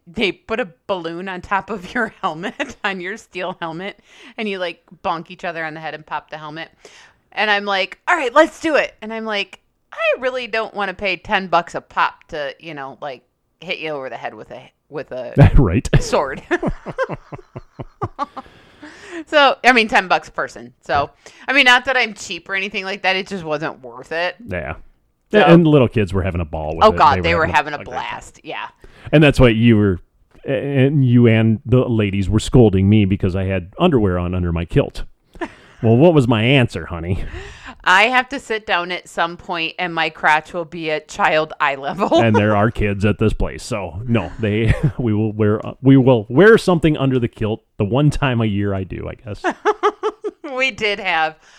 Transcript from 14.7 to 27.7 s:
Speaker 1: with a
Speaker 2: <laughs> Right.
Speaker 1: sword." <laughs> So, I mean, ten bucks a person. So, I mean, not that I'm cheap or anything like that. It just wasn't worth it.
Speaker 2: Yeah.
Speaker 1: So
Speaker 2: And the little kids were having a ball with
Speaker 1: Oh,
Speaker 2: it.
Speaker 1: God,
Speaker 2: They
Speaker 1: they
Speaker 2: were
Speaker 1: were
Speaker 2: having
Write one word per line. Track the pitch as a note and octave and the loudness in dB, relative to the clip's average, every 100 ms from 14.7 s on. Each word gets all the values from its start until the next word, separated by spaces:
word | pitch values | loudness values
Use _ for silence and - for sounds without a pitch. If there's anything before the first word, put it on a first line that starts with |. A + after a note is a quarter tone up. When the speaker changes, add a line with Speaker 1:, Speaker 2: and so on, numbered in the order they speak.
| _ _ | _ _
Speaker 1:
with | C#3+ C3 | -14 -12
a | B2+ A#2+ C3+ D3+ | -12 -4 6 8
Speaker 2:
<laughs> | C#3+ | 8
Right. | G#2+ G#2 - - | 4 2 2 0
Speaker 1:
sword." | - G#3+ C#3 E3 - | 2 0 -2 -6 -6
<laughs> | F4 D#4 - G3+ - C5 - - - _ - - - - _ - - C#4+ C4 - - _ _ D4+ - - F4 D#4 | -4 -4 -6 -10 -8 -8 -8 -14 -20 _ -20 -20 -16 -16 _ -12 -8 -12 -12 -20 -20 _ _ -20 -20 -16 -16 -2
So, | D4+ C4+ - A#3 | 4 4 4 2
I | |
mean, | B3 G#3+ | 4 4
ten | A#3+ F#3 | 0 2
bucks | D#3+ - | -2 -2
a | |
person. | - C3 - A#2+ _ | -8 -8 -10 -20 _
So, | - D3 D3 _ - - - | -4 -2 -2 _ -20 -14 -2
I | |
mean, | C4+ B3+ | 2 4
not | B3 C4 | 4 2
that | B3+ | -2
I'm | A3+ | -2
cheap | G3+ - E3+ - | -6 -14 -14 -8
or | F#3+ | -8
anything | F#3+ G#3 F#3+ | -6 -8 -8
like | G3+ | -4
that. | F#3 F#3+ | -2 -2
It | F3+ | -4
just | G3 | -10
wasn't | D#3+ D3+ D3+ - | -6 -4 -6 -10
worth | B2 A#2+ B2+ | -16 -18 -8
it. | D#3+ F3+ - | -4 -4 -6
Speaker 2:
Yeah. | A#3 F2+ C#2 - - _ _ _ _ | -10 -8 -8 -12 -16 _ _ _ _
Speaker 1:
So | G#3+ | 4
Speaker 2:
And | E3+ E3+ D#3 | 6 6 6
the | |
little | D3+ A2+ | 4 4
kids | A2+ F#2+ | 0 -2
were | F#2 | -2
having | F#2 F2 | -4 -4
a | D#2 | -6
ball | D#2 D2+ D#2+ | -8 -8 2
with | G#3+ | 4
Speaker 1:
Oh, | |
Speaker 2:
it. | F3 | 6
Speaker 1:
God, | D#3 C#3 | 4 4
Speaker 2:
They | |
Speaker 1:
they | E3 E3+ | 0 0
Speaker 2:
were | |
Speaker 1:
were | D#3+ | 0
Speaker 2:
having | D#3+ D3 | 0 -2